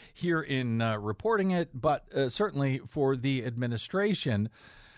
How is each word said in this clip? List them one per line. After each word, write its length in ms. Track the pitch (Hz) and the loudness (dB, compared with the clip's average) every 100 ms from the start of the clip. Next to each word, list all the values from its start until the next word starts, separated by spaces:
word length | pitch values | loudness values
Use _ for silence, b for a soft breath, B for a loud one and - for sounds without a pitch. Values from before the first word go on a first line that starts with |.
| B | B
here 300 | - 175 165 | -4 0 0
in, 400 | 160 135 123 113 | 0 0 0 2
uh, 140 | 113 107 | 2 0
reporting 520 | 104 107 220 220 190 | -2 -2 0 2 2
it, 220 | 180 170 | 2 -2
but, 400 | 127 151 143 - | 0 0 0 0
uh, 160 | - 135 | -2 0
certainly 500 | - 208 139 139 131 117 | 0 -2 0 0 0 -4
for 300 | 156 135 127 | 0 0 2
the 260 | 135 131 | 0 0
administration, 1080 | 123 117 120 117 - 185 208 185 139 104 110 B B B B | -2 -2 -2 -4 -4 0 0 0 0 0 0 B B B B